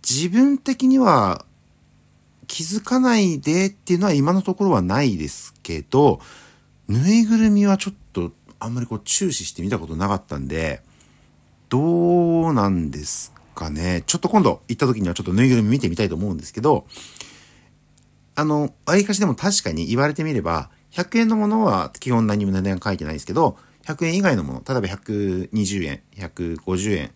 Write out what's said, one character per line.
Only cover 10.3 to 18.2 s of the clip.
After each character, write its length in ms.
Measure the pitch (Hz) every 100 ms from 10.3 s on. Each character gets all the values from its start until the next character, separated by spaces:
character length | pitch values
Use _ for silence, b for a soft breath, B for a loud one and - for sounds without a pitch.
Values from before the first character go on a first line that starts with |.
| 73
ん 120 | 67
で、 340 | 78 80 65 _ b b b b _ _ _ _
ど 760 | 127 156 170 175 175 170 165 165
う 40 |
な 160 | 127 101
ん 220 | 90 78
で 80 | 65
す 280 | 73 - - - _
か 160 | - 80
ね。 320 | 76 90 87 -
ち 100 | -
ょ 20 |
っ 20 |
と 80 | -
今 140 | 214
度 180 | 131 82 -
行 100 | 117
っ 40 |
た 60 | 139
時 140 | 110
に 80 | 92
は 60 |
ち 60 | 85
ょ 20 |
っ 20 |
と 80 | -
ぬ 120 | 95
い 40 | 131
ぐ 60 |
る 80 | 120
み 60 | 107
見 120 | 135
て 80 | 90
み 60 |
た 80 | 85
い 60 | 101
と 80 | 76
思 120 | 101
う 60 |
ん 20 | 80
で 80 |
す 80 | 69
け 100 | -
ど、 240 | 135 - - B B B B B B B B _ _ _ _ _